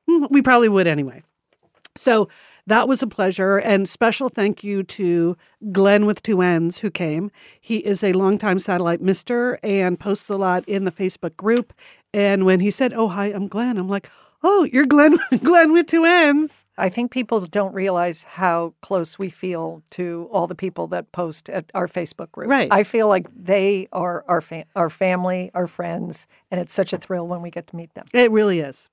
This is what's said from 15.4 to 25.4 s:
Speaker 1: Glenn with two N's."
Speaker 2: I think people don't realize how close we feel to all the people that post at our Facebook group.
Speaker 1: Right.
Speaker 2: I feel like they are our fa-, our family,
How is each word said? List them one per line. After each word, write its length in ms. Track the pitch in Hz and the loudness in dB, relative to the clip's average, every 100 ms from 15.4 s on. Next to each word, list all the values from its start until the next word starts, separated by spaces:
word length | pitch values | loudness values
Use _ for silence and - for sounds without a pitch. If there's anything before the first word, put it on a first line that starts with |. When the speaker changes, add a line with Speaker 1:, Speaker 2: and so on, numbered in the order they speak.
Speaker 1:
Glenn 280 | 262 349 320 | 4 6 6
with 160 | 330 330 | 4 2
two 160 | 330 | 2
N's." 600 | 330 359 302 285 302 - _ - | 4 4 4 2 0 -8 _ -4
Speaker 2:
I 120 | 185 | -4
think 200 | 190 247 | -4 -6
people 300 | 254 226 220 | -4 -2 -4
don't 340 | 175 202 196 | -2 -4 -4
realize 500 | 190 190 180 175 160 | -4 -2 0 -2 -6
how 500 | - - 185 170 170 _ | -14 -2 0 0 -4 _
close 360 | - 190 165 - | -4 -4 -4 -8
we 120 | 190 | -10
feel 520 | - 185 170 165 165 _ | -8 -8 -6 -8 -12 _
to 360 | - 175 170 170 | -10 -8 -8 -6
all 160 | 202 175 | -4 -4
the 100 | 180 | -6
people 320 | 185 175 165 | -8 -8 -8
that 260 | 180 - | -8 -8
post 360 | - 170 156 - | -8 -8 -8 -10
at 220 | 185 165 | -10 -8
our 140 | 196 180 | -6 -6
Facebook 460 | 180 165 - 165 | -6 -10 -12 -16
group. 160 | - 226 | -10 -2
Speaker 1:
Right. 180 | 269 180 | 0 2
Speaker 2:
I 140 | 202 | 2
feel 240 | 208 233 214 | 2 0 2
like 200 | 190 175 | 2 -2
they 540 | - 180 196 196 196 190 | -10 -2 0 2 -2 -4
are 320 | - 175 175 - | -6 -6 -6 -2
our 140 | 170 | -2
fa-, 240 | - 165 - 202 | -4 -14 -10 -4
our 140 | 165 | -4
family, 600 | - 185 180 180 180 | 0 -2 0 -2 -4